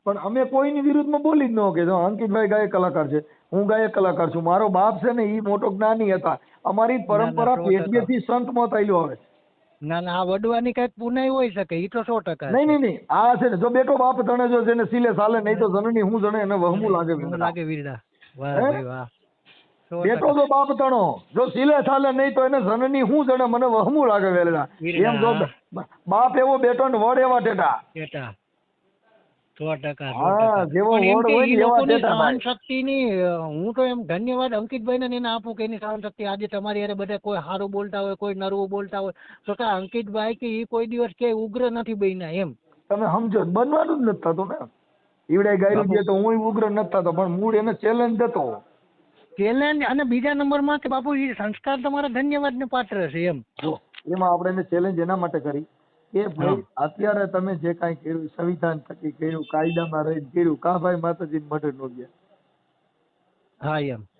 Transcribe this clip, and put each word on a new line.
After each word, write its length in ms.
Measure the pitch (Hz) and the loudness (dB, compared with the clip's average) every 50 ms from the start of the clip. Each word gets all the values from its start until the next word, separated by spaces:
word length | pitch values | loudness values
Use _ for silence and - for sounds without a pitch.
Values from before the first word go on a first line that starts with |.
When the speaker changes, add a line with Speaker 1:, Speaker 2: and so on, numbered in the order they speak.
| _ | _
Speaker 1:
પણ 120 | 202 208 | -4 -4
અમે 280 | 202 160 196 233 262 254 | -4 -4 -2 0 0 0
કોઈની 360 | 254 269 269 285 285 294 285 | 2 2 2 2 2 0 0
વિરુદ્ધમાં 400 | 277 294 285 294 277 285 294 285 | 2 2 2 2 2 2 0 0
બોલી 260 | 294 311 311 294 269 | 2 2 4 4 2
જ 40 | 233 | 2
ન 200 | 226 214 202 190 165 | 2 2 2 2 2
કે. 120 | 170 170 | 2 2
જો 100 | 175 190 | 2 2
અંકિતભાઈ 520 | 175 175 196 214 202 226 208 196 220 220 | 2 2 0 0 -2 -2 0 2 2 2
ગાયક 240 | 202 214 214 214 202 | 2 2 2 2 2
કલાકાર 360 | 208 185 185 175 175 165 151 | 2 2 0 2 2 0 0
છે, 120 | 135 147 151 147 - _ _ _ _ 175 | 0 0 -2 -2 -4 _ _ _ _ -2
હું 140 | 190 208 | 0 2
ગાયક 260 | 202 214 220 220 208 214 | 2 2 2 2 0 2
કલાકાર 360 | 208 190 180 175 175 170 156 | 2 2 2 2 2 0 0
છું. 140 | - 170 165 | 0 -2 0
મારો 260 | 170 180 202 220 208 | 2 2 4 2 2
બાપ 280 | 180 180 196 220 220 | 2 4 4 2 2
છે 140 | 160 196 247 | 0 0 0
ને 120 | 240 240 220 | 0 0 0
ઈ 160 | 208 214 220 | 0 -2 -2
મોટો 300 | 214 202 202 208 233 214 | -2 -2 -2 0 0 -2
જ્ઞાની 420 | 190 196 220 220 226 226 220 196 | -2 0 2 2 2 2 2 2
હતા. 280 | 190 180 - 165 139 - - _ _ _ - | 0 0 0 -2 -2 -4 -6 _ _ _ -4
અમારી 320 | - 196 214 226 233 254 | -2 0 2 2 2 2
Speaker 2:
ના, 200 | 240 185 - 208 | 0 0 0 2
ના, 80 | 208 226 | 2 2
Speaker 1:
પરંપરા 300 | 233 - - 233 247 254 | 0 0 0 2 2 2
Speaker 2:
સો 60 | - | 2
ટકા. 80 | 170 202 | 2 2
Speaker 1:
પેઢીએથી 500 | 190 196 - 202 233 240 196 180 254 226 | 2 2 2 0 0 0 0 0 -2 -2
સંત 300 | - - 240 247 240 - 247 | -2 -2 -2 -2 -2 -2 0
મત 200 | 240 240 208 - | 0 0 0 2
આયલો 240 | 214 208 202 190 | 0 2 2 2
આવે. 200 | 170 160 143 123 - _ _ _ _ _ _ _ _ _ _ _ _ 147 | 2 0 0 -4 -10 _ _ _ _ _ _ _ _ _ _ _ _ -8
Speaker 2:
ના, 180 | 151 165 170 | -6 -4 -4
ના, 180 | 180 175 175 185 | -4 -4 -2 -2
આ 40 | 185 | 0
વડવાની 480 | 180 190 202 214 226 233 233 240 247 233 | 0 -2 0 0 0 0 0 0 -2 -2
કાંઈક 180 | 247 247 247 - 208 | -2 -2 -2 -4 -8
પુનાઈ 280 | 233 233 247 262 262 | -6 -4 -2 0 0
હોય 220 | 262 262 262 254 226 | 0 0 0 0 -2
શકે, 260 | 170 202 185 - 170 | -2 -4 -6 -4 -4
ઈ 120 | 165 185 | -4 -4
તો 160 | 202 - 233 220 | -4 -4 -6 -4
સો 160 | 240 233 220 | -2 -4 -2
ટકા 300 | - 180 160 - 147 135 | -2 -4 -6 -6 -4 0
Speaker 1:
નહીં, 180 | 208 269 302 | 0 2 4
Speaker 2:
છે. 40 | 302 | 4
Speaker 1:
નહીં, 100 | 302 285 | 2 2
નહીં. 180 | 262 202 165 - - - | 2 0 -2 -4 -4 0
આ 260 | 151 190 220 240 247 | 2 4 4 4 4
છે 140 | - 254 240 | 4 2 0
ને, 80 | 208 | 2
જો 120 | 170 208 247 | 2 0 2
બેટો 280 | 247 254 254 262 277 | 4 2 4 4 4
બાપ 240 | 254 254 254 254 254 | 4 4 2 2 0
તણે 260 | 214 247 240 247 247 | 0 0 0 2 2
જો 160 | 233 240 240 220 | 2 2 2 2
જેને 200 | 226 233 233 220 | 2 2 2 0
સિલે 300 | - 233 240 240 233 196 | 0 0 2 2 2 2
સાલે 280 | 175 208 220 233 226 | 2 2 2 2 2
નહીં 160 | 202 208 214 | 2 0 2
તો 240 | - 226 202 180 202 | 2 2 2 2 0
જનની 200 | 214 233 233 220 | 0 0 2 2
હું 200 | 202 190 226 220 | 2 2 2 0
જણે 180 | 196 208 214 214 | 0 0 0 0
એને 160 | 202 196 202 | -2 0 0
વહમું 360 | 190 175 175 180 202 220 208 | 0 2 2 2 0 0 0
લાગે 220 | 180 170 170 165 165 | 0 0 0 0 -2
Speaker 2:
હું 80 | 151 | -2
Speaker 1:
વેદના. 160 | 165 170 175 | -4 -6 -4
Speaker 2:
લાગે 260 | 170 175 170 170 175 160 | -4 -4 -4 -4 -6 -6
વીરડા. 360 | 156 156 147 143 143 127 117 - _ _ _ _ _ _ | -6 -6 -8 -8 -10 -12 -12 -16 _ _ _ _ _ _
વાહ 180 | 131 135 143 143 | -10 -8 -4 -2
Speaker 1:
હે? 60 | 196 | 0
Speaker 2:
ભાઈ, 220 | 247 285 285 - 131 | 0 0 -2 -2 -6
વાહ. 220 | 123 127 127 123 117 - _ _ _ _ _ _ _ _ _ _ _ _ _ _ _ | -8 -10 -10 -12 -14 -16 _ _ _ _ _ _ _ _ _ _ _ _ _ _ _
સો 120 | 170 170 | -6 -2
Speaker 1:
બેટો 260 | 175 202 240 - - | 0 0 2 2 2
Speaker 2:
ટકા. 60 | 302 285 | 2 4
Speaker 1:
જો 120 | 294 285 | 4 4
બાપ 260 | 269 277 277 277 269 269 220 | 4 4 4 4 2 2 2
તણો, 420 | 269 262 254 226 185 151 113 95 - _ 127 | 2 2 4 4 2 2 0 -4 -10 _ 0
જો 100 | 214 254 | 0 0
સિલે 360 | - - 247 269 294 294 277 | 0 0 2 4 4 4 4
સાલે 300 | - 269 269 269 277 269 | 4 2 2 2 2 2
નહીં 220 | 254 262 269 277 220 | 2 2 2 2 2
તો 120 | 262 262 | 2 2
એને 160 | 262 277 269 | 4 2 2
જનની 400 | 202 190 220 233 254 269 277 269 | 2 0 0 0 0 0 2 2
હું 240 | 247 202 277 311 277 | 2 2 2 2 4
જણે 200 | 269 254 254 254 | 2 2 2 2
મને 200 | 233 233 240 262 | 2 2 2 2
વહમું 420 | 247 226 220 190 226 285 311 277 | 2 4 2 2 2 2 4 4
લાગે 200 | 233 208 202 190 | 4 4 4 2
વેલડા. 400 | 190 180 180 170 170 165 151 139 - - - | 4 4 4 4 4 2 0 -2 -4 -8 -8
Speaker 2:
વીરડા. 300 | 160 170 175 175 202 233 | -6 -4 0 2 2 2
Speaker 1:
એમ 100 | 226 202 | 2 2
જો 120 | 220 233 226 202 165 139 - _ _ _ 175 | 2 2 2 2 -2 -4 -4 _ _ _ -14
બ-, 120 | 185 - - - _ _ | -14 -14 -14 -18 _ _
બાપ 300 | 175 190 214 247 254 247 | 0 2 4 4 4 4
એવો 200 | 262 254 269 269 | 4 4 4 4
બેટો 300 | 262 254 240 240 247 262 | 4 4 2 2 2 2
ને 100 | 262 247 | 2 2
વડ 220 | 214 220 240 254 254 | 2 2 4 4 4
એવા 200 | 262 254 254 240 | 4 4 4 2
ટેટા. 440 | 185 226 208 185 170 139 120 - - _ _ | 2 0 0 2 2 0 0 -2 -6 _ _
Speaker 2:
ટેટા. 380 | 160 156 - - 143 127 113 101 - _ _ _ _ _ _ _ _ _ _ _ _ _ _ _ _ _ _ _ _ _ _ _ - | -14 -12 -10 -10 -12 -12 -12 -14 -18 _ _ _ _ _ _ _ _ _ _ _ _ _ _ _ _ _ _ _ _ _ _ _ -8
સો 160 | 151 160 156 | -6 -6 -6
ટકા, 360 | 135 139 147 143 - 143 131 | -4 -6 -8 -8 -8 -10 -10
સો 80 | 123 127 | -6 -2
Speaker 1:
હા, 160 | 151 180 196 | 0 0 2
Speaker 2:
ટકા. 280 | 214 226 220 214 196 175 | 4 4 4 2 2 0
Speaker 1:
જેવો 280 | 147 143 185 208 226 | 0 0 0 2 4
Speaker 2:
પણ 120 | 226 214 190 | 4 4 4
એમ 140 | 190 202 | 4 4
Speaker 1:
વડ 80 | 226 233 | 4 4
Speaker 2:
કે 80 | 226 220 | 4 4
Speaker 1:
હોય 120 | 247 262 | 4 4
Speaker 2:
ઈ 100 | 240 247 | 4 4
Speaker 1:
ને 60 | 214 | 4
એવા 80 | 220 233 | 4 4
Speaker 2:
લોકોની 240 | 240 240 269 262 233 | 4 4 4 4 2
Speaker 1:
ટેટા 160 | 226 226 214 | 2 2 2
Speaker 2:
સહન 80 | 226 | 2
Speaker 1:
થાય. 200 | 220 156 - 254 | 2 2 2 0
Speaker 2:
શક્તિની, 840 | 247 - 240 247 - _ - 262 262 262 269 269 269 254 233 196 185 | -2 -4 -6 -6 -8 _ -6 -6 -4 -2 -2 -2 0 0 0 0 0
અ, 160 | 180 180 175 | 0 0 -2
હું 360 | 165 160 156 151 156 185 226 220 | -2 -4 -6 -6 -4 -6 -4 -2
તો 120 | 262 254 | 0 0
એમ 180 | 247 247 247 208 | 0 -2 -4 -6
ધન્યવાદ 500 | - 165 185 226 254 254 254 254 254 226 | -6 -6 -4 -4 -4 -2 -2 -2 -2 -4
અંકિતભાઈને 540 | 208 220 214 262 247 214 247 247 254 254 | -4 -6 -6 -8 -6 -4 -4 -2 -2 -2
ને 80 | 247 247 | -4 -4
એને 140 | 247 240 233 | -4 -4 -4
આપું 260 | 226 226 226 233 214 | -6 -6 -8 -10 -8
કે 80 | 220 220 | -8 -6
એની 140 | 226 226 | -8 -6
સહન 220 | 202 214 214 214 214 | -8 -8 -8 -8 -8
શક્તિ 260 | 196 208 - - 208 | -10 -12 -10 -8 -8
આજે 220 | 196 202 202 214 | -6 -6 -6 -8
તમારી 340 | 202 208 202 202 208 208 208 | -8 -6 -8 -6 -6 -4 -4
હારે 120 | 202 208 202 | -4 -4 -6
બધા 240 | 196 202 190 208 | -6 -6 -6 -8
કોઈ 200 | 196 - 208 202 | -6 -6 -6 -6
સારું 340 | 170 139 175 190 190 202 202 | -6 -6 -6 -6 -6 -6 -6
બોલતા 280 | 196 202 202 202 208 202 | -6 -6 -6 -6 -6 -6
હોય, 160 | 202 196 196 | -6 -6 -6
કોઈ 200 | - 202 202 196 | -6 -6 -6 -6
નરવું 340 | 190 190 196 196 196 196 190 | -6 -4 -4 -4 -4 -4 -4
બોલતા 300 | 196 202 202 190 208 196 | -4 -6 -6 -6 -8 -6
હોય, 140 | 196 190 - - - - - _ _ 202 | -6 -8 -10 -12 -20 -20 -20 _ _ -8
છતાં 260 | 196 - 240 220 196 | -6 -4 -2 -2 -2
અંકિતભાઈ 600 | 185 190 180 - 233 214 202 202 214 214 226 226 | -2 -4 -6 -6 -6 -6 -4 -6 -4 -4 -4 -4
કે 120 | - 254 | -6 -6
ઈ 160 | 233 220 226 233 | -6 -6 -6 -6
કોઈ 220 | - 233 226 233 | -4 -4 -4 -4
દિવસ 240 | 226 240 233 240 202 - _ | -2 -2 -4 -4 -4 -4 _
કે 120 | 240 240 | -2 -2
ઉગ્ર 400 | 220 220 220 214 202 254 247 240 | 0 -2 -4 -6 -4 -2 -2 -2
નથી 220 | 233 233 220 226 220 | -2 -4 -6 -6 -4
બન્યા 360 | 202 202 190 185 185 170 156 | -2 -2 -2 -2 -4 -6 -6
એમ. 260 | 160 190 190 147 117 - _ _ _ _ _ _ | -4 -4 -4 -4 -6 -12 _ _ _ _ _ _
Speaker 1:
તમે 160 | 202 208 220 | -2 0 0
સમજો, 380 | 175 170 220 233 220 202 208 170 | 0 0 0 0 0 0 0 0
બનવાનું 600 | 170 180 220 247 285 302 311 320 330 320 294 240 | 2 2 2 2 4 2 2 2 2 0 0 2
જ 20 | |
નથી 140 | 220 190 - | 0 0 0
થતું 260 | - 165 165 175 196 | 0 -2 0 0 -4
ને. 200 | 180 202 - 123 - _ _ _ _ _ _ _ _ _ _ _ - 156 | -6 -8 -10 -12 -16 _ _ _ _ _ _ _ _ _ _ _ 0 2
ઈવડે 240 | 196 202 208 208 | 2 4 4 4
ગાયરું 280 | 185 196 196 208 214 202 | 4 4 4 4 2 2
Speaker 2:
બાપુ. 80 | 185 202 | 2 2
Speaker 1:
દે 120 | 208 190 | 2 2
તો 80 | 196 190 | 2 2
હું 340 | 196 208 226 226 220 220 | 2 2 2 2 2 0
ઉગ્ર 220 | 226 208 220 220 208 | 0 0 0 0 0
નથી 200 | 202 214 214 214 | 0 -2 -2 0
થતો, 220 | - 196 170 175 | 0 0 0 0
પણ 160 | 160 180 190 | 0 0 0
મૂળ 280 | 180 170 185 208 226 226 | 0 -2 -2 0 2 2
એને 180 | 214 214 226 196 | 2 0 0 -4
ચેલેન્જ 460 | - - 214 233 240 240 233 226 208 | -2 0 0 2 2 2 0 0 0
દેતો. 440 | 240 233 - 180 139 120 107 104 - _ _ _ _ _ _ _ _ _ _ _ _ _ - | 0 0 0 -2 -4 -4 -6 -10 -14 _ _ _ _ _ _ _ _ _ _ _ _ _ -6
Speaker 2:
ચેલેન્જ 460 | 196 202 220 240 269 294 302 302 294 269 | -2 -2 0 0 0 0 0 0 -2 -2
અને 200 | 233 262 285 285 | -2 0 0 0
બીજા 300 | 240 240 254 233 285 285 | 0 0 0 0 0 0
નંબરમાં 440 | 285 285 277 294 285 277 294 294 | 0 0 0 0 2 2 0 0
કે 120 | 285 - 254 | -2 -2 -4
બાપુ 260 | 269 262 240 294 285 | -4 -4 -2 -2 -2
ઈ 180 | 269 277 262 214 | -2 -2 -4 -4
સંસ્કાર 460 | - 202 214 208 - - 277 277 262 247 | -6 -6 -6 -8 -6 -4 -4 -4 -2 -2
તમારા 240 | 285 277 285 294 | -2 -2 -2 -2
ધન્યવાદને 580 | 269 233 254 277 285 294 285 285 277 247 254 269 | -2 -2 -2 -2 0 -2 0 -2 -2 -4 -4 -6
પાત્ર 420 | 240 262 247 240 - 208 196 175 | -4 -4 -4 -4 -4 -4 -4 -4
છે 120 | 143 135 165 | -4 -2 -2
એમ. 220 | 175 180 156 127 113 - _ - 143 | -2 -2 -2 -4 -8 -14 _ -8 -6
Speaker 1:
જો, 160 | 156 - - - _ _ - - | -6 -6 -6 -10 _ _ -16 -8
એમાં 220 | 156 180 185 185 180 | -6 -2 0 2 2
આપણે 220 | 175 175 175 185 | 2 2 0 -2
એને 120 | 185 185 180 | -2 -2 -2
ચેલેન્જ 360 | 185 175 175 180 196 185 165 | -2 0 0 0 0 0 -2
એના 160 | 170 175 190 | -2 0 0
માટે 240 | 185 175 170 175 160 | -2 -2 -2 -4 -4
કરી 260 | 156 151 139 147 156 - _ _ _ _ _ _ _ _ - | -4 -4 -4 -6 -8 -10 _ _ _ _ _ _ _ _ -4
કે 140 | 196 208 | -2 -2
ભાઈ 200 | 196 151 156 - | -2 -4 -2 0
Speaker 2:
હા. 360 | - 196 - - - _ - 143 | 0 0 0 -4 -8 _ -4 -4
Speaker 1:
અત્યારે 440 | 151 - 208 208 214 208 202 196 | -4 -2 -2 -2 0 0 0 -2
તમે 280 | 185 190 185 185 196 185 | -2 -2 -2 -2 -2 -4
જે 180 | 156 165 170 170 | -2 -4 -4 -4
કાંઈ 220 | 170 170 170 165 | -2 -4 -4 -4
કર્યું, 320 | - 160 160 160 165 160 | -6 -6 -6 -6 -6 -8
સંવિધાન 500 | 151 - - 170 175 180 - 175 165 160 | -8 -8 -4 -4 -4 -2 -2 -2 -2 -2
થકી 340 | 156 - - 170 - 160 151 | -4 -8 -14 -16 -10 -8 -8
કર્યું, 320 | 147 - 156 160 160 160 151 | -6 -4 -6 -4 -4 -6 -8
કાયદામાં 600 | - - 156 160 170 165 170 165 160 156 151 151 | -4 -2 -2 0 0 0 -2 -4 -2 -4 -4 -2
રહીને 260 | 160 165 156 143 127 - | -2 -4 -6 -8 -4 -2
કર્યું, 240 | 170 170 165 147 | 0 0 0 0
કાં 220 | - - 175 180 175 | 0 -2 -2 -2 0
ભાઈ 160 | 165 180 180 | 0 -2 -2
માતાજી 420 | 175 165 170 170 170 175 151 156 | 0 -2 -4 -4 -4 -6 -6 -6
મઢે 300 | 156 151 147 151 151 151 | -8 -6 -6 -6 -4 -4
ન 200 | 147 131 135 135 | -6 -6 -6 -12
ગયા? 200 | 127 123 123 127 131 _ _ _ _ _ _ _ _ _ _ _ _ _ _ _ _ _ _ _ _ _ _ _ _ _ _ _ _ _ _ 139 | -12 -12 -14 -18 -18 _ _ _ _ _ _ _ _ _ _ _ _ _ _ _ _ _ _ _ _ _ _ _ _ _ _ _ _ _ _ -6
Speaker 2:
હા 160 | 147 156 151 | -4 -4 -4
એમ. 260 | 143 135 123 110 101 - _ | -4 -6 -6 -10 -12 -18 _